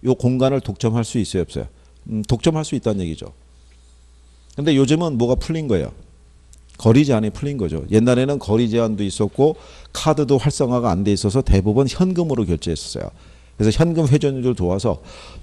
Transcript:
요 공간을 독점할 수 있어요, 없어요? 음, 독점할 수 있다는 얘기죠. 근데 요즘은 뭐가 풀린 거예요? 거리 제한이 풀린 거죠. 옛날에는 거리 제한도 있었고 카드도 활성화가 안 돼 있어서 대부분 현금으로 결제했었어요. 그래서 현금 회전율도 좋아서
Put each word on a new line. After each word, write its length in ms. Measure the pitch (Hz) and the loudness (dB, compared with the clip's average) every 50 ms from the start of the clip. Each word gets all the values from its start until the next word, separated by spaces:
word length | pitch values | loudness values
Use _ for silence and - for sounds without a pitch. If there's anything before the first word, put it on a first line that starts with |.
| - | -2
요 120 | 123 127 | -2 0
공간을 440 | - - 123 127 131 131 131 139 135 | 0 0 0 0 2 2 2 0 0
독점할 460 | - - 98 - - 113 110 117 113 | -4 -6 -6 -4 -2 -2 -2 -2 -4
수 120 | - - | -2 -4
있어요, 260 | 123 98 - - 95 85 | -4 -4 -2 -2 -4 -4
없어요? 240 | - - 71 55 - - _ - - - - - - | -4 -6 -10 -10 -10 -14 _ -20 -20 -20 -20 -12 -8
음, 140 | 110 110 104 | -8 -6 -4
독점할 420 | - 131 113 - 165 156 156 156 | -2 -2 0 0 0 0 -2 -2
수 100 | - - | -4 -6
있다는 260 | 127 - 117 107 98 90 | -4 -2 -2 -2 -2 -4
얘기죠. 260 | 82 80 - - - - _ _ _ _ - - - _ _ _ _ _ _ _ - _ _ - - - _ _ - - | -6 -8 -10 -12 -16 -18 _ _ _ _ -20 -20 -20 _ _ _ _ _ _ _ -20 _ _ -20 -20 -20 _ _ -16 -10
근데 200 | - 143 160 151 | -4 0 2 4
요즘은 420 | 135 135 123 151 160 175 165 143 | 4 4 4 4 2 0 0 -2
뭐가 180 | 113 120 120 127 | 0 0 0 0
풀린 340 | 123 - - 165 180 156 139 | 0 -2 -4 -4 -4 -2 -2
거예요? 240 | 107 85 69 52 - - - - - - - - - - _ - - - - - - | 0 -2 -2 -4 -8 -14 -20 -20 -20 -20 -20 -20 -20 -20 _ -20 -20 -20 -20 -20 -8
거리 280 | - - 113 113 135 151 | 0 2 4 6 6 4
제한이 240 | 139 127 107 110 107 | 4 2 0 0 -2
풀린 280 | - - 143 143 143 | -4 -6 -6 -6 -4
거죠. 280 | 135 98 80 78 80 69 76 | -4 -4 -4 -4 -6 -2 2
옛날에는 480 | 98 110 117 123 123 120 131 139 143 139 | 4 4 4 4 4 2 2 0 -2 -4
거리 300 | - 98 104 113 120 113 | -2 0 0 2 2 2
제한도 340 | 107 117 117 110 110 98 104 | 0 0 0 0 -2 -2 -4
있었고 520 | 98 - - 107 98 - - 135 156 160 - - - - - - - - | -4 -2 -2 -4 -2 0 2 2 2 0 -2 -10 -20 -20 -20 -20 -14 -10
카드도 440 | - - 156 151 147 147 123 143 | -4 0 0 0 2 2 2 2
활성화가 520 | 131 - 143 - - 147 120 123 123 120 117 | 2 2 0 0 0 0 0 0 0 0 0
안 140 | 87 90 101 | 0 0 0
돼 60 | 104 | 0
있어서 300 | 101 95 - 104 92 135 | 0 0 0 0 0 0
대부분 460 | 131 - 104 95 92 104 104 123 139 | 2 2 2 4 4 2 2 2 2
현금으로 580 | 131 - - 180 185 185 175 175 160 135 117 107 | 0 0 0 0 0 0 0 -2 -2 -2 -2 0
결제했었어요. 640 | 80 87 78 - 90 82 71 - - - - 50 50 - - - - - - - - - | 0 -2 -2 -2 -4 -6 -6 -8 -10 -10 -10 -10 -12 -14 -18 -20 -20 -20 -20 -20 -12 -4
그래서 200 | - 107 110 107 | 0 0 2 4
현금 300 | - 165 170 165 160 160 | 4 2 2 2 2 2
회전율도 480 | 131 131 147 147 143 135 131 120 127 120 | 4 4 2 2 0 -2 -2 -2 -2 -2
좋아서 460 | - 92 87 90 101 107 117 92 - - - - - - - - - | 0 0 -2 -2 -2 -2 -2 -4 -4 -6 -16 -20 -20 -20 -20 -20 -10